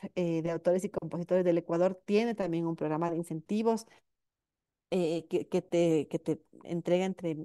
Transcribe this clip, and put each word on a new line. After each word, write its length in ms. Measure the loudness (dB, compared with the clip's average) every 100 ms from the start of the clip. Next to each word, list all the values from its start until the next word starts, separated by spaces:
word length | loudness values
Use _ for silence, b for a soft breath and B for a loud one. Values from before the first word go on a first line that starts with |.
| -10 -4
eh, 260 | 0 0
de 100 | -2
Autores 320 | 0 2 0 0
y 40 |
Compositores 540 | -6 -6 -6 0 2 4
del 120 | 2
Ecuador, 440 | 2 2 2 0 0
tiene 300 | 0 0 -2
también 300 | -2 -2 -2
un 80 | -2
programa 360 | -2 -2 -2
de 60 | -2
incentivos, 680 | -4 -8 -4 0 0 0 -4 b _ _ _ _ _ _ _ _ -4
eh, 360 | -2 0 -2 -2
que, 180 | -4 -2
que 140 | -4
te, 460 | 0 2 4 4 2
que 100 | -4
te 220 | -2 -4 _ -18
entrega 420 | -8 -4 0 2 0
entre 300 | -4 -6 -6